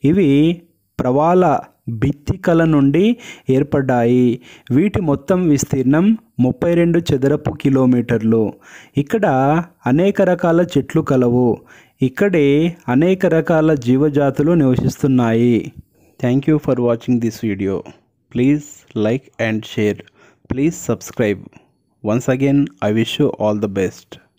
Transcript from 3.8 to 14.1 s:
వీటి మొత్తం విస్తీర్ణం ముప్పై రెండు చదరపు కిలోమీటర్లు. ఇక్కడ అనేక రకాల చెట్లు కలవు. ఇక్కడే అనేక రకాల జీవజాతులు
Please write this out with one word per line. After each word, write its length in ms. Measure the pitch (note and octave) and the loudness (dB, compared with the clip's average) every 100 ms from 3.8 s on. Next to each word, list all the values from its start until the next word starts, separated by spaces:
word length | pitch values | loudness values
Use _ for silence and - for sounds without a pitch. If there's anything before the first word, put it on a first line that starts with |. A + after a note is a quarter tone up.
| C3+ B2 A#2 B2 B2 A#2+ - - - | 0 0 2 2 2 0 -8 -20 -2
వీటి 300 | A#2+ G3+ - | 0 0 -2
మొత్తం 480 | E3+ C#3 - F#3 F3+ | -2 -4 -2 -2 2
విస్తీర్ణం 680 | C#3+ C#3+ C#3 B2+ D3 G3 A3+ _ - | 0 0 -2 0 2 2 0 _ -2
ముప్పై 340 | B2+ B2 F3 | 0 0 -2
రెండు 260 | E3+ E3+ E3+ | 0 2 0
చదరపు 520 | E3 C#3+ C3+ D3 - - | 0 -2 0 -2 -4 -4
కిలోమీటర్లు. 920 | C#3+ C3+ B2+ B2 A#2+ A#2 A2 A2+ G#2+ - - - - - | -2 2 2 2 0 -2 0 0 0 -6 -20 -20 -8 -6
ఇక్కడ 280 | C#3+ A3+ G3 C3 C3+ D#3 E3+ _ - | -2 0 0 2 2 0 -4 _ -2
అనేక 340 | C3+ F#3+ G3+ | 2 2 2
రకాల 440 | F#3 F3+ E3+ E3 F3 C#3+ | 0 2 2 2 2 -2
చెట్లు 240 | B2+ D#3+ | -2 -4
కలవు. 560 | - C3 B2 A#2+ B2 - - - _ _ | 0 0 2 2 2 0 -8 -20 _ _
ఇక్కడే 760 | C3 - G3+ F3+ C#3+ C#3+ E3+ E3+ - | -4 0 0 2 2 2 0 -4 -2
అనేక 360 | B2 E3+ F#3+ F#3 | 0 2 0 0
రకాల 480 | D#3+ D#3 D#3+ D#3 | 0 0 0 2
జీవజాతులు 760 | D3+ A#2 C3 D3+ | 0 0 2 2